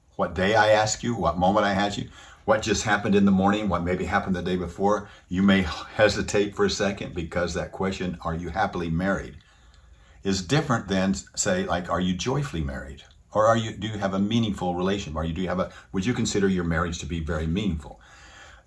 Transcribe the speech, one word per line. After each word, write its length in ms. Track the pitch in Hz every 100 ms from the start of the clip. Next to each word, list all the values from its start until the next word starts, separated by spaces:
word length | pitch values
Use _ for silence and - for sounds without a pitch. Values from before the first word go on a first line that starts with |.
| _ -
what 180 | 90
day 220 | 87 95 110
I 140 | 107
ask 340 | 107 110 -
you, 100 | 120
what 240 | 117 85 87
moment 300 | 90 104 101
I 60 |
ask 260 | 98 101 -
you, 100 | 117 - - - -
what 180 | 107
just 180 | 110 95
happened 320 | 110 104 110
in 120 | 101 101
the 60 |
morning, 380 | 95 98 104 104
what 140 | 87
maybe 220 | 87 92 90
happened 300 | 98 98 87
the 60 |
day 160 | 87 90
before. 500 | 82 90 101 104 101 - -
You 160 | 90
may 180 | 98 95
hesitate 960 | 85 - - - 107 104 98 104 101 -
for 100 | 101
a 40 |
second 420 | - 101 101 69
because 400 | 87 82 90 87
that 180 | 82 76
question, 460 | - 95 95 92 80
"Are 120 | 85
you 160 | 82 87
happily 400 | 85 101 95 85
married?" 480 | 82 95 90 - 73 - - - - - - - -
is 200 | 98 95
different 480 | 85 147 - 113 -
than, 260 | 95 95 98 -
say, 320 | - 104 92 98
like, 240 | 87 90
"Are 120 | 87
you 120 | 92
joyfully 480 | 87 123 143 143 82
married?" 440 | 71 65 65 71 - _ _
Or 160 | 104 107
are 80 | 117
you, 160 | 110
do 160 | - 107
you 120 | 104
have 140 | 98
a 60 | 95
meaningful 560 | 101 117 107 92 90 87
relation? 400 | 95 101 80 78
Are 80 |
you, 80 | 82
do 80 | 85
you 60 | 87
have 140 | 92
a, 100 | - - -
would 120 | 95 98
you 80 |
consider 360 | 120 110 104 98
your 160 | 92 82
marriage 340 | 85 87 82
to 60 | 73
be 160 | 82
very 260 | 78 78 80
meaningful? 540 | 90 95 78 - - - - - - - -